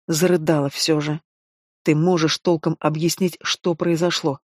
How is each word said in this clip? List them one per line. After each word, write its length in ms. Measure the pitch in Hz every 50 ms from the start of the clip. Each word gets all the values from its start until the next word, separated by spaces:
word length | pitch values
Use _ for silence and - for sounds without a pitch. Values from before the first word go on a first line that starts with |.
| _ -
зарыдала 640 | 165 147 175 180 180 170 156 165 160 147 139 139
всё 300 | - - - - 156 151
же. 200 | 147 151 151 160 - _ _ _ _ _ _ _ _ _ _ _ _
«Ты 120 | - 156
можешь 440 | 151 160 180 185 165 160 156 - -
толком 360 | - 185 170 156 - 165 156 -
объяснить, 580 | - 151 151 156 165 170 - - 190 175 - -
что 340 | - - - - - 185 170
произошло?» 640 | - 180 175 170 156 175 175 165 - - 156 135 - _ _